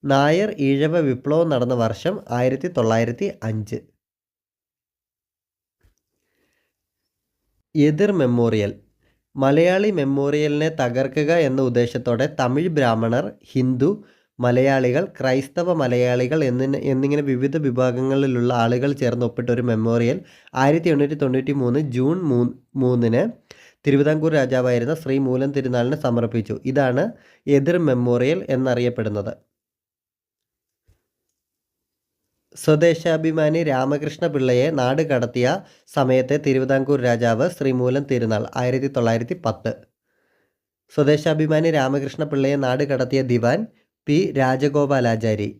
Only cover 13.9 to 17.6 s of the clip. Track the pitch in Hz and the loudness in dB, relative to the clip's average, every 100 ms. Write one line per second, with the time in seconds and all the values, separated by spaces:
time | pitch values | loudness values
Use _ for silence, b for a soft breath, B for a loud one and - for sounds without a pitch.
13.9 | 214 B B B _ 123 123 135 135 127 | -2 B B B _ 0 2 2 2 2
14.9 | 127 190 - 131 131 139 - 175 170 131 | 0 -4 -4 -2 -2 -2 -4 -2 0 0
15.9 | 120 123 123 127 156 139 123 135 139 139 | 2 2 0 0 0 0 0 -2 -2 0
16.9 | 131 139 147 143 127 135 160 | 0 0 0 0 0 0 -2